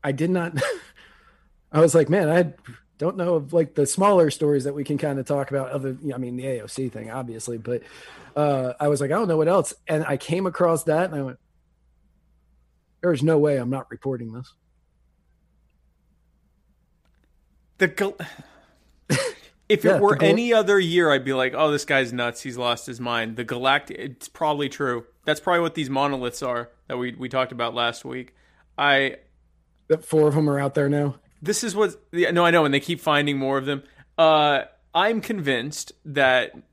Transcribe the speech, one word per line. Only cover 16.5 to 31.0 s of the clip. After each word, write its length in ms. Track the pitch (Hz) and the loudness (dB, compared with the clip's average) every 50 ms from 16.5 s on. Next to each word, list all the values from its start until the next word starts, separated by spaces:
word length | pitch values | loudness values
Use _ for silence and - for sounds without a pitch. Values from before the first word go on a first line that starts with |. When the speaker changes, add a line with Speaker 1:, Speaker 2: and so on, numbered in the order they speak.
| _ _ _ _ _ _ _ _ _ _ _ _ _ _ _ _ _ _ _ _ _ _ _ _ _ _ | _ _ _ _ _ _ _ _ _ _ _ _ _ _ _ _ _ _ _ _ _ _ _ _ _ _
Speaker 2:
The 80 | 190 180 | 0 0
gal- 300 | 190 - 202 196 208 - 160 - - - - - _ - _ _ _ _ _ _ _ _ _ _ | 0 -2 -4 -4 -4 -8 -16 -18 -18 -20 -20 -20 _ -20 _ _ _ _ _ _ _ _ _ _
<laughs> 80 | - - 554 494 403 - - - _ _ _ _ | -2 -2 -2 -4 -8 -12 -20 -20 _ _ _ _
If 140 | 214 - - | 0 2 4
Speaker 1:
Yeah, 140 | 214 196 - | 2 4 4
Speaker 2:
it 40 | |
were 120 | 202 202 208 | 4 4 4
Speaker 1:
the 40 | 139 | 4
gal- 80 | - - | 4 4
Speaker 2:
any 220 | - 214 240 240 | 4 4 2 4
other 280 | 233 220 208 180 202 196 | 4 2 4 4 4 2
year, 320 | 190 165 165 180 170 156 | 2 2 2 2 4 4
I'd 120 | 143 135 127 | 4 2 0
be 100 | 135 135 | -2 -2
like, 200 | 131 131 131 123 | 0 0 0 0
"Oh, 140 | 127 156 151 | 0 0 2
this 140 | 147 143 143 | 2 0 -2
guy's 260 | - 147 135 131 117 | 0 0 0 0 0
nuts. 300 | 120 123 120 120 117 - | -2 -4 -4 -4 -4 -6
He's 160 | - 135 120 123 | -12 -12 -8 -4
lost 300 | 123 120 120 117 - - | -2 -2 -2 -4 -6 -12
his 120 | 127 117 | -12 -8
mind." 360 | 127 120 120 117 113 110 113 | -4 -2 -2 -2 -2 -4 -6
The 80 | 113 123 | -8 -6
galactic, 540 | 113 127 120 127 135 139 147 143 - - - | -6 -6 -2 0 2 2 0 -2 -6 -12 -12
it's 280 | - 139 123 _ - - | -10 -12 -12 _ -20 -20
probably 400 | _ - 165 151 151 143 147 135 | _ -4 -2 -2 0 -2 -4 -6
true. 380 | - - 143 131 120 120 117 _ _ _ _ | -4 -4 -4 -4 -4 -6 -8 _ _ _ _
That's 140 | - 151 147 | -2 -2 -2
probably 200 | - - 175 170 | 0 0 2 2
what 140 | 170 165 165 | 2 0 -2
these 120 | 170 151 127 | -4 -6 -4
monoliths 520 | 135 135 143 143 139 131 123 120 120 - | -2 -2 0 0 -2 -4 -6 -8 -8 -6
are, 300 | 143 127 123 120 120 120 _ _ _ _ | -6 -4 -4 -6 -6 -10 _ _ _ _
that 100 | - 123 | -6 -6
we, 160 | 123 123 123 | -6 -6 -8
we 160 | - 127 123 | -8 -10 -4
talked 220 | 135 131 131 127 | -2 -2 -2 -2
about 220 | 131 120 120 120 117 | -4 -6 -6 -4 -2
last 320 | 123 120 117 117 - - | -2 -2 -2 -4 -6 -12
week. 300 | 135 127 127 123 - _ _ _ _ _ _ _ _ _ - | -12 -12 -12 -12 -16 _ _ _ _ _ _ _ _ _ -2
I 400 | 143 143 139 139 135 135 - - _ _ _ _ _ _ _ _ _ _ _ _ _ _ | 2 4 4 4 2 0 -4 -8 _ _ _ _ _ _ _ _ _ _ _ _ _ _
Speaker 1:
That 160 | 160 160 - | -2 -2 0
four 220 | - - 156 151 151 | 0 2 4 4 4
of 100 | 139 156 | 4 4
'em 120 | 156 147 | 2 2
are 100 | 143 139 | 2 0
out 160 | 139 139 139 | -2 -2 0
there 140 | 151 143 143 | 0 0 2
now? 260 | 143 147 | 2 2